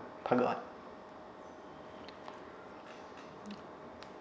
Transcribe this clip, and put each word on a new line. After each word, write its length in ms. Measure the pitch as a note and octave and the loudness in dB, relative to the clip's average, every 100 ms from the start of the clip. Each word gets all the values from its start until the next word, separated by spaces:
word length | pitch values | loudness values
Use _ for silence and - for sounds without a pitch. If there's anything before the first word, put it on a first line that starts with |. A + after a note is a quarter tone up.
| - - - | 0 -4 8
ഭഗവാൻ. 260 | B2 A#2+ A2+ - - - - - - - - - - - - - - - - - - - - - - - - - - - - G#3 G#3 - - - - - - | 10 10 6 0 -6 -8 -8 -10 -10 -10 -10 -10 -10 -10 -8 -8 -8 -8 -6 -6 -6 -8 -8 -8 -10 -8 -8 -8 -8 -8 -8 -6 -6 -6 -8 -8 -8 -8 -8